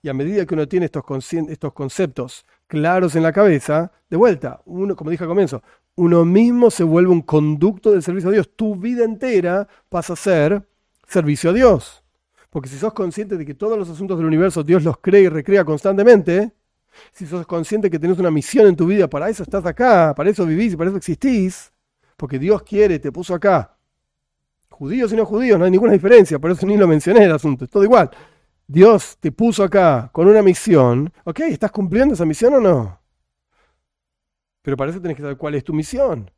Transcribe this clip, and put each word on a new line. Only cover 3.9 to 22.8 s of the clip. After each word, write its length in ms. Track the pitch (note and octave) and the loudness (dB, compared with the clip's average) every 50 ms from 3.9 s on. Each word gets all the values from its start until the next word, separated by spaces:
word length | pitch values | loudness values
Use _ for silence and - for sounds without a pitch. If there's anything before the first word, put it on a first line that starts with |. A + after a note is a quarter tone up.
| _ _ _ _ | _ _ _ _
de 60 | D#3+ | 0
vuelta, 440 | E3 A3+ A#3+ F3+ C3 - B2+ C3 - _ | 2 2 2 0 -2 -8 -12 -14 -14 _
uno, 300 | - E3+ F3+ G3 G3+ F#3 | -16 -8 -8 -6 -6 -6
como 140 | - D3+ D3+ | -8 -6 -8
dije 140 | F3 E3 F3+ | -8 -6 -6
al 40 | D#3+ | -4
comienzo, 340 | E3+ G3+ F#3+ C#3+ C#3 A2+ _ _ _ _ _ _ _ | 0 0 0 0 -4 -12 _ _ _ _ _ _ _
uno 300 | - F3 E3+ E3+ E3+ E3+ | -2 2 4 4 4 4
mismo 460 | E3+ F3+ G3+ A#3 A#3+ A#3+ A#3+ A#3+ A3+ | 4 4 4 4 4 2 4 2 2
se 120 | - - | 2 0
vuelve 280 | F3 D#3+ D#3 E3+ F3+ F#3 | 0 2 2 2 4 4
un 120 | F3+ E3+ | 2 0
conducto 720 | - - D3+ D#3 D3+ D3+ D#3 D3 E3 G#3 G#3 - _ A3 | 0 0 0 0 0 0 -2 0 0 -2 -2 -2 _ 0
del 100 | G#3 F#3 | 0 0
servicio 280 | D3 F3+ F3 G3 E3 F#3 | 0 -4 -8 -6 -4 -2
a 20 | |
Dios. 180 | G3+ G#3+ - _ _ | 0 -2 -2 _ _
Tu 180 | - A3 G#3+ G#3 | -6 -6 -6 -6
vida 300 | F3+ F#3 A#3 B3 A#3+ A#3 | -6 -6 -6 -4 -2 -2
entera 600 | A3 A3 - C4 B3+ A#3 F#3 F3 F3 F3+ G3 G3+ _ _ _ _ _ | -4 -4 -6 -6 -2 -2 0 0 0 -4 -4 -6 _ _ _ _ _
pasa 260 | - F3 D#3+ - F3 | -8 -8 -8 -8 -10
a 20 | |
ser 520 | - - G3+ F#3 D#3 D3 D#3 G3 G3+ - _ _ _ _ _ _ _ _ | -6 -2 0 2 2 2 0 0 -4 -6 _ _ _ _ _ _ _ _
servicio 440 | _ - F#3+ D#3+ D3 D3 - - E3 | _ -4 -2 0 0 -2 -2 -2 -2
a 20 | |
Dios. 500 | F3+ A#3+ C4 A#3+ F#3+ B2+ - - _ _ _ _ _ _ _ _ _ _ _ _ | 2 4 4 4 4 4 -2 -10 _ _ _ _ _ _ _ _ _ _ _ _
Porque 180 | _ D#3+ C3 C3 | _ -12 -12 -12
si 80 | C3+ C3+ | -12 -8
sos 140 | F3+ A3 | -8 -8
consciente 440 | A3 A3+ F#3+ F3 - G#3 G#3+ G3 G3+ | -6 -6 -8 -6 -6 -10 -10 -10 -10
de 80 | E3+ D3+ | -10 -10
que 100 | C#3+ - | -14 -12
todos 240 | _ G3+ A3 A3+ G#3+ | _ -6 -6 -6 -6
los 100 | F#3+ E3+ | -8 -10
asuntos 280 | E3 D3+ G3 F#3 F#3+ E3 | -12 -12 -8 -8 -6 -4
del 80 | D#3+ | -2
universo 360 | D#3+ D#3+ D#3 F3+ G3 - F3 | 0 0 2 0 0 -2 -4
Dios 200 | D3 D3+ F3 F#3 | -2 0 0 0
los 160 | D3+ E3 B2+ _ | 0 -2 -4 _
crea 220 | - F#3+ F#3+ G3+ | -2 2 4 4
y 80 | G3 F3+ | 4 4
recrea 360 | D#3 D#3 C3+ - G3 G3+ E3+ | 0 -4 -2 0 0 0 2
constantemente, 880 | D3+ D#3 D3 - G3 G3 G3 G3+ A#3+ A#3+ G#3 D#3 F3 E3+ F#3+ G#3 A#3 _ _ _ _ _ _ _ _ _ _ _ _ | 0 -4 -4 -2 -2 -2 2 6 6 6 6 4 0 -2 -2 -2 -4 _ _ _ _ _ _ _ _ _ _ _ _
si 140 | _ - F#3 | _ -18 -14
sos 200 | D3 E3+ F3 E3 | -12 -10 -10 -10
consciente 440 | _ F3+ E3+ D#3+ - G#3 A3 G3+ F#3+ | _ -8 -8 -6 -4 -4 -2 -2 -2
que 80 | E3 D#3 | -4 -2
tenés 200 | D3+ E3+ F#3 F3 | -2 -2 -2 0
una 120 | F3 F3 | 0 0
misión 360 | D#3 D3 C3+ - - G#3+ G#3+ | -2 -2 -4 0 2 4 6
en 100 | G3+ F3 | 6 4
tu 100 | D#3 E3+ | 2 0
vida, 220 | E3+ G3+ G#3 F#3 C#3+ | 0 2 0 0 -2
para 200 | - C#3+ D#3+ G#3 | -2 -6 -6 -6
eso 140 | A3 - | -6 -8
estás 220 | F3 - - G3+ F3 | -10 -8 -8 -6 -6
acá, 480 | F3+ D#3 - B3 B3+ A3 F3+ E3 D#3 C#3+ | -6 -4 0 2 4 4 4 4 2 0
para 140 | - D3+ F#3+ | 0 -2 -2
eso 160 | G#3 - F#3 | 0 0 -2
vivís 260 | E3 D#3 F3 A3+ A#3 | -2 -2 -2 -2 -2
y 40 | F3 | -2
para 140 | D3+ E3 F#3 | -4 -4 -4
eso 60 | G3 | -4
existís, 760 | F#3+ - - D#3 - - C4+ B3+ G#3+ F#3 F#3 F3+ - - _ _ _ _ _ _ _ _ _ _ | -6 -6 -8 -8 -4 -2 -2 0 0 -2 -4 -6 -10 -20 _ _ _ _ _ _ _ _ _ _
porque 220 | - D3+ B2+ C#3 C3 | -14 -12 -10 -8 -6
Dios 240 | C#3+ F#3 G#3 F#3+ | 0 0 0 0
quiere, 360 | - _ G#3 G3+ | -2 _ 0 2